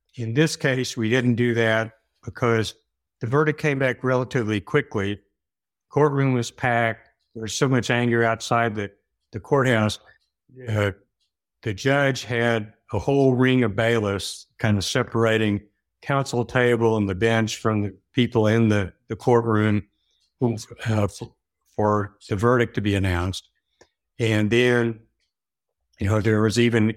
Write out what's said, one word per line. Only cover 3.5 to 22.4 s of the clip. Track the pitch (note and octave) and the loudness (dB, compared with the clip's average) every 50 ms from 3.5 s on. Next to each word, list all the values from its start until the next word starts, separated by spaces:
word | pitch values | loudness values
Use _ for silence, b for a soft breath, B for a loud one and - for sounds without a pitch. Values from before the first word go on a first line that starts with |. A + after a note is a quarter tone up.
| D3 - | 0 -2
came | - D3+ C#3 C3+ | -2 -2 0 0
back | C3+ B2+ A#2+ - - | 0 -2 -2 -2 -2
relatively | B2+ C3 B2+ B2+ B2 - C3 A2+ G#2 G#2+ G2+ | 0 0 0 0 -2 -2 -4 -2 -2 -2 -4
quickly. | G2 - - D3 C3+ - - A2 G2 G2+ G#2 - _ _ _ _ _ _ _ _ _ _ _ _ _ _ | -4 -2 -2 -2 -2 -2 -4 -4 -4 -4 -6 -8 _ _ _ _ _ _ _ _ _ _ _ _ _ _
Courtroom | - C#3 D3+ D3+ C#3 C#3 C3+ C3+ B2+ | 0 0 0 2 2 0 0 0 0
was | B2 A#2 - | -2 -2 -6
packed. | - - - B2+ A#2+ A#2 A#2 A2+ A2 - - _ _ _ _ _ - | -6 -4 -2 0 2 2 0 0 -2 -4 -10 _ _ _ _ _ -14
There | A#2 A2 | -12 -10
was | G#2+ - | -8 -4
so | - D3 C3 | -2 0 2
much | C3 B2 G#2+ - | 2 0 0 0
anger | B2 A#2+ B2 A#2+ A#2 A#2 A#2 | 0 0 2 2 2 2 2
outside | A2+ A2+ A2 - - B2 A#2 A#2 A#2 G#2 | 2 0 -2 -2 0 0 2 2 0 -2
the, | G#2+ G2+ G2 - _ _ _ _ _ _ _ - | -4 -8 -10 -12 _ _ _ _ _ _ _ -14
the | G#2 | -14
courthouse. | - - D3 C#3 B2+ C3 A#2+ A2 G#2+ G#2+ - - b b b b b _ _ _ _ _ B2+ B2+ B2+ A#2 | -4 0 0 2 4 2 2 2 2 0 -2 -4 b b b b b _ _ _ _ _ -20 -14 -8 -4
Uh, | A2 G#2+ G#2 G2+ F#2+ - _ _ _ _ _ _ _ _ _ _ _ _ - | -2 0 0 -2 -2 -6 _ _ _ _ _ _ _ _ _ _ _ _ -10
the | A2+ G2+ | -8 -8
judge | F#2+ - C3+ C#3 C#3+ C#3+ C3+ C3 A#2+ - | -4 0 0 2 2 2 0 0 -2 -6
had | - B2 A#2 A#2 A#2+ A#2 A2+ G#2+ G#2+ - _ _ _ - | -6 -2 0 0 0 0 0 -2 -6 -12 _ _ _ -6
a | G2+ | -4
whole | - - C#3 C#3 C3+ C3+ B2+ | -2 0 2 2 4 4 4
ring | A#2+ B2+ B2+ B2+ B2+ A#2+ | 4 2 2 2 2 0
of | A2 F#2+ | 0 0
bailiffs | G#2+ A2+ A#2 A#2 A#2 G#2 G2+ G2 F#2+ - - - - - - _ - | -2 0 0 0 0 0 -2 -4 -4 -6 -10 -12 -14 -18 -20 _ -4
kind | - A2 G#2 | 0 0 0
of | G2+ F2+ | 0 0
separating | - - C3 A#2+ - - A2+ A2+ A2+ A2 A2 A2 G#2 G2+ G2+ - _ _ _ _ _ _ _ - | -2 -2 -2 -2 -2 -2 0 2 2 2 2 2 0 -2 -2 -6 _ _ _ _ _ _ _ -6
counsel | - C#3+ C#3 C3+ - - A#2+ A#2 | -4 -2 -2 -2 -2 -4 -4 -4
table | A2 - B2+ B2 A#2+ A#2+ A2+ A#2 A2+ A2 G#2+ | -2 0 2 2 2 2 2 2 2 2 2
and | G#2 G2 | 0 -2
the | F#2+ | -2
bench | F2+ A2+ A2+ A2+ A2+ A2 G#2 - | -2 0 0 2 0 0 -2 -4
from | - - A2+ A2 G#2 G2+ | -4 -2 -2 0 0 -2
the | G2+ F#2 - _ _ _ | -4 -6 -12 _ _ _
people | C3 A#2+ A2+ - A#2 G#2+ | -2 -2 0 0 2 2
in | G#2+ A2 A#2 A2+ G#2+ | 4 4 4 4 4
the, | G#2 G#2 G2 E2+ - _ _ - | 2 2 0 -4 -8 _ _ -12
the | A2+ | -12
courtroom, | - - - A#2+ A#2 A2+ A#2 A2 G#2+ G#2+ G#2+ G#2 G#2 - - _ _ _ _ _ _ _ _ _ _ C3 | -4 0 2 2 2 2 2 0 2 2 2 0 -2 -4 -8 _ _ _ _ _ _ _ _ _ _ -4
uh, | A#2+ A2 G#2 - - - - - A#2 A2 G#2+ G2+ | -2 -2 -4 -10 -14 -16 -8 -4 -2 0 0 0
f-, | G2 - - F2+ E2+ - _ _ _ _ _ _ _ _ | -2 -4 -10 -16 -18 -18 _ _ _ _ _ _ _ _
for | - G#2+ G#2 G#2 G#2 G2+ G2+ - _ - - | -2 0 0 0 0 -2 -4 -10 _ -10 -6
the | G#2+ | -4
verdict | F#2+ | 0